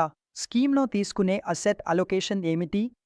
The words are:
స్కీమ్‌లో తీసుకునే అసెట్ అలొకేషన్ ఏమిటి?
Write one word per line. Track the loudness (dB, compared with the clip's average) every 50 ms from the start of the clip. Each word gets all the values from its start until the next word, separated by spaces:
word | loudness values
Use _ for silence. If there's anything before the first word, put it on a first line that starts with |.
| 2 2 0 _ _ _ -14
స్కీమ్‌లో | -12 -10 -4 0 0 2 4 4 2 2
తీసుకునే | 2 0 -2 -2 -2 0 0 0 0 0 0 -2 -4
అసెట్ | -4 -2 0 0 0 0 0 -2
అలొకేషన్ | 0 0 0 0 0 -2 -2 -2 -4 -2 -2
ఏమిటి? | -2 0 -2 -2 -2 -2 -2 -2 -2 -6 _ _